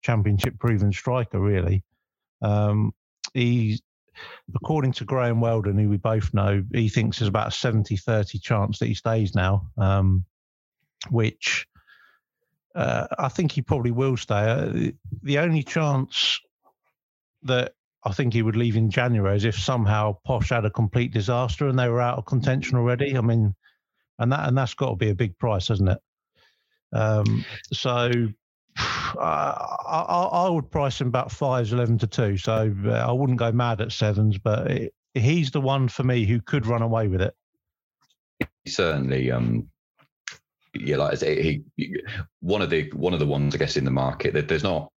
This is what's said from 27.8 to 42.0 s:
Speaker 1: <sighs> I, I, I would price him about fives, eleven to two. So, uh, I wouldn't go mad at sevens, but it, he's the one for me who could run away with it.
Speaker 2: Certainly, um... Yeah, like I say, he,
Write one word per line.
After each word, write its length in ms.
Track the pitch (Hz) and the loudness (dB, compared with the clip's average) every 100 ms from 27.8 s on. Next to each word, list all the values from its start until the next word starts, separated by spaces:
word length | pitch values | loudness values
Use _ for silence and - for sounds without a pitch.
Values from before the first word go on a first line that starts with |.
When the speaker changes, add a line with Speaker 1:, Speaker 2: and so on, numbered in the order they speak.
| 131 123 120 120 113 104 _ | -4 -2 0 0 0 -4 _
Speaker 1:
<sighs> 280 | _ _ - | _ _ -6
I, 1000 | - - 165 - - 151 143 - - - - | -4 -2 -4 -2 -2 0 -2 -4 -8 -8 -4
I, 420 | 160 - 175 180 | -4 -2 -2 0
I 160 | 175 185 | 0 0
would 200 | 170 - | 0 -2
price 300 | 156 139 - | -2 -2 -2
him 80 | 123 | -2
about 220 | 120 - | -2 -4
fives, 420 | - 139 127 110 | -4 -2 0 0
eleven 260 | 123 117 117 | 0 2 2
to 100 | 110 | 0
two. 300 | - 110 98 | 0 0 0
So, 360 | - 110 110 98 101 | 0 0 0 0 0
uh, 40 | |
I 220 | 113 120 | 0 0
wouldn't 260 | 123 139 123 | 0 2 2
go 140 | 117 | 2
mad 280 | 117 120 110 | 2 0 -2
at 120 | 110 | -4
sevens, 460 | - 107 101 107 98 | 0 0 2 2 2
but 300 | 110 104 - | 0 0 0
it, 240 | - 113 _ _ | -2 -4 _ _
he's 360 | 131 117 170 139 | 0 2 4 2
the 80 | 147 | 0
one 260 | 135 139 127 | 0 0 0
for 140 | - | 0
me 220 | 127 123 | 0 2
who 160 | 98 117 | 2 0
could 260 | - 147 110 | 0 -2 0
run 160 | 117 | 0
away 240 | 117 113 107 | 0 0 0
with 140 | 92 | 0
it. 140 | 92 - _ _ _ _ _ _ _ _ _ _ - _ - | -2 -4 _ _ _ _ _ _ _ _ _ _ -12 _ -10
Speaker 2:
Certainly, 640 | - 87 76 65 65 64 | -2 0 0 0 0 0
um... 380 | 62 58 58 - _ _ _ _ _ - - _ _ _ | 0 0 -2 -4 _ _ _ _ _ -18 -18 _ _ _
Yeah, 220 | - 65 69 | -10 -2 0
like 160 | 76 | 0
I 20 | - | 0
say, 460 | 78 78 80 73 - - | 0 0 0 -2 -6 -10
he, 180 | - - | -6 -8